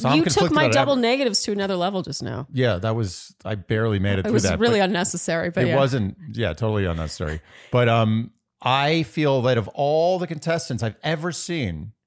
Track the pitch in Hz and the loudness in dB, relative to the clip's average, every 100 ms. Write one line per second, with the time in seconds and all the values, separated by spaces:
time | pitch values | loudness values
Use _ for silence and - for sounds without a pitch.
0 | 131 302 330 381 - 302 233 269 269 269 | 2 4 4 4 4 4 4 4 4 2
1 | 233 262 254 196 - 202 196 185 175 196 | 2 2 2 0 -2 -2 -2 0 0 -2
2 | - - 127 117 139 127 123 90 110 113 | -4 -6 -6 -8 -6 0 0 2 0 -2
3 | 101 - - - - 104 - 110 113 101 | -2 -6 -14 -14 -8 -8 -2 0 0 2
4 | 98 98 - - 95 87 233 220 185 175 | 2 0 0 2 2 2 2 2 2 0
5 | - 175 - 165 175 170 - 151 135 127 | -2 -2 -2 -2 -2 -2 0 2 2 2
6 | 98 - 160 117 104 80 113 107 92 82 | -2 -4 -10 -4 -4 -2 -2 0 0 -2
7 | 78 - 78 78 - - - 123 120 113 | -4 -6 -6 -6 -10 -20 -2 2 4 4
8 | 110 110 123 - _ _ 123 131 143 165 | 4 0 -2 -12 _ _ -2 0 2 0
9 | 156 - 147 135 120 117 95 - 143 156 | -2 0 0 2 2 2 0 -2 -2 2
10 | 170 185 175 156 165 165 - 123 117 - | 2 0 -4 -6 -4 -2 -4 -4 -4 -4
11 | 151 160 175 156 - 170 107 80 107 - | -4 -4 -4 -6 -6 -4 -4 -6 -10 -16